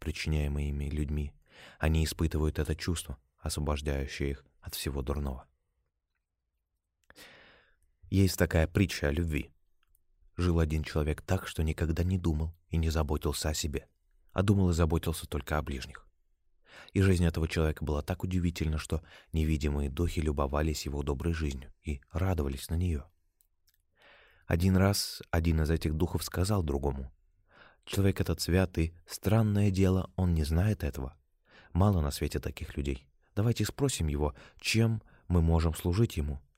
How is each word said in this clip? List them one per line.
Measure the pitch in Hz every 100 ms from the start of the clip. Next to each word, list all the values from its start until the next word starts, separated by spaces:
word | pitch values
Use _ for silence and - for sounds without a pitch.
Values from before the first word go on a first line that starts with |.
причиняемые | 78 78 - 76 73 73 73
ими | 71 71
людьми, | 76 71 73 73 - _ - - -
они | 78 80
испытывают | 78 - 80 76 76 76
это | 73
чувство, | 78 - 85 - 69 _ _
освобождающее | 76 - 73 73 73 69 67 - 69
их | 69 - _
от | -
всего | - - 69
дурного. | 65 71 69 65 - _ _ _ _ _ _ _ _ _ _ _ _ _ _ _ _ - - - - _ _ _ _ _ -
Есть | 95 95 -
такая | 87 87 80
притча | - 92 - 71
о |
любви. | 73 85 73 - _ _ _ _ _ _ _ _ -
Жил | 90 82
один | 78 78
человек | 73 78 76 73
так, | - 92 -
что | -
никогда | 80 - 80 80
не | 87 95
думал | 85 76 82 - -
и | 82
не | 80
заботился | 78 73 76 76 71 80
о |
себе, | 76 78 67 - _ _ _ _
а | -
думал | 98 98 92
и |
заботился | 82 82 82 - 80 -
только | 76 - 76
о |
ближних. | - 69 - - - _ _ _ _ _ _ - -
И | 98
жизнь | 98 90
этого | 85 80 82
человека | - 78 76
была | 73 73
так | - 90
удивительна, | 92 92 87 82 78 78
что | - 80 - - _
невидимые | 80 78 78 73 71 71
духи | 69 85 -
любовались | 76 73 69 73 78 73
его | 71 71
доброй | 71 69 82
жизнью | 82 76 67 69 -
и | - 71 _
радовались | 82 95 87 71 67 -
на |
нее. | 80 90 76 - _ _ _ _ _ _ _ _ _ - - _ _ -
Один | 85 95 92
раз | 98 101 - - -
один | 87 82 80
из | 76
этих | 82 82
духов | 78 87 -
сказал | - - 90 104
другому: | 78 69 69 67 65 - _ _ _ - - _
"Человек | - - 98 92
этот | 87 82
святый, | - 87 87 - 80 - -
странное | - 95 110 107 101 104
дело, | 95 95 92 - -
он | 90
не | 82
знает | 73 80 104 104
этого. | 71 69 65 - _ _ _ - -
Мало | 85 104 92
на | 73
свете | - 73 69
таких | - - - -
людей. | 69 65 - _ _
Давайте | - 113 110
спросим | 104 - 139 - 80
его, | 71 73 - - -
чем | - 110 113 110 - _ -
мы | 87
можем | 82 82 80
служить | 78 90 92 117 -
ему | 73 71 -